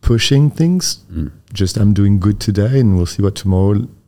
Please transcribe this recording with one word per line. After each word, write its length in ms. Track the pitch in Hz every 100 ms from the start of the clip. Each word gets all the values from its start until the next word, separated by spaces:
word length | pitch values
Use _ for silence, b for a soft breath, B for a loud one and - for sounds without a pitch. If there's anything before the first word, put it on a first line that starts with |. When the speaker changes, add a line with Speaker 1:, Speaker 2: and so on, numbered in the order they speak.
Speaker 1:
pushing 500 | - 117 - 139 147
things. 480 | 147 165 180 - - -
Speaker 2:
Mm. 180 | 82 71 - _
Speaker 1:
Just, 240 | 90 95 -
"I'm 140 | 104
doing 240 | 98 101 101
good 220 | 95 104
today, 400 | - 104 104 135
and 160 | 117 92
we'll 100 | 85
see 160 | -
what 120 | 98
tomorrow 520 | 95 98 92 98 104 120 -